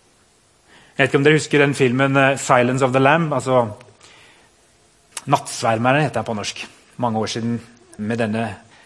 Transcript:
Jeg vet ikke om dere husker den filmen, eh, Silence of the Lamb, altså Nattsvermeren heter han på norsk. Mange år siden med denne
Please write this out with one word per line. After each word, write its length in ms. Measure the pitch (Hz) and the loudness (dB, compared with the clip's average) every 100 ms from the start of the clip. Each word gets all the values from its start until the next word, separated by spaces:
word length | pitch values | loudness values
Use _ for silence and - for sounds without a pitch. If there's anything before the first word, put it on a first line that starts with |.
| _ _ _ _ _ _ _ _ _ | _ _ _ _ _ _ _ _ _
Jeg 80 | - | -2
vet 80 | 135 | 0
ikke 100 | 147 | 4
om 40 | 143 | 4
dere 140 | 156 | 4
husker 240 | - 147 | 2 2
den 120 | 143 135 | 2 2
filmen, 420 | 131 123 135 135 | 0 2 2 4
eh, 180 | 135 131 | 2 0
Silence 480 | - 131 123 127 131 | 2 2 4 0 0
of 60 | |
the 80 | 131 | 2
Lamb, 340 | 131 160 160 | 2 2 0
altså 340 | 135 131 127 117 104 - _ - - _ _ _ _ _ _ _ _ _ - - | -4 0 0 0 -6 -20 _ -20 -20 _ _ _ _ _ _ _ _ _ -14 -4
Nattsvermeren 800 | 139 - - 117 110 123 139 | -4 -4 -6 -2 0 0 0
heter 160 | 147 117 | 0 -4
han 80 | 107 | -6
på 80 | 107 | -6
norsk. 300 | 98 - - - _ - | -8 -12 -18 -20 _ -6
Mange 220 | 120 110 | -4 -2
år 120 | 104 | -4
siden 280 | 120 117 117 - _ _ - | -4 -6 -6 -10 _ _ -12
med 220 | 107 117 | -6 -4
denne 280 | 110 110 113 98 - - | -4 -4 -6 -10 -20 -20